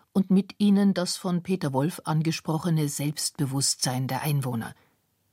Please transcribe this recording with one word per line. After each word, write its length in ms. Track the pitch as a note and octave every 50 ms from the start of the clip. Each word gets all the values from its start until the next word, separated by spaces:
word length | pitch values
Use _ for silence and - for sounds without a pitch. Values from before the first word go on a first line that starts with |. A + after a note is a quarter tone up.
| _ _ -
und 180 | G3 F#3+ -
mit 240 | F#3 F#3+ G3 - - -
ihnen 340 | G#3 G3+ G3 G3 G3+ G3 F#3
das 240 | - F3+ F3 - -
von 260 | - F#3+ F3 F3 E3+
Peter 300 | - F#3+ F3+ - D3 C3+
Wolf 260 | C3 C#3 E3+ - - -
angesprochene 840 | - D#3 D#3 D#3 D#3+ D#3+ - - - D#3 D#3 - F#3 D#3+ D#3+ D3+ C#3+
Selbstbewusstsein 1200 | - - C#3+ D3 D3+ - - - - - D3 C3 C3 C#3 C3+ - - - - C#3+ B2+ B2+ C3 B2+
der 140 | C3+ -
Einwohner. 520 | - D3+ D3 C#3 B2+ C3 A#2+ A2+ A2 - - _ _ _ _ _ _ _ _ _ _ _